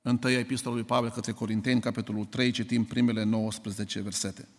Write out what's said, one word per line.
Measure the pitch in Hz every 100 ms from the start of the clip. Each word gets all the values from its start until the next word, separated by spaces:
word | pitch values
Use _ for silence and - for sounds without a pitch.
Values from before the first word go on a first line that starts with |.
Întâia | 120 123 127 127
Epistola | 120 131 127 120
lui |
Pavel | 107 123 117
către | 117 -
Corinteni, | 107 107 110 120 123
capitolul | 117 113 110 107 104
trei, | - 123
citim | 120 110 120
primele | 110 117 120 110
nouăsprezece | 107 110 110 107 110 98 104 101
versete. | 98 90 98 - -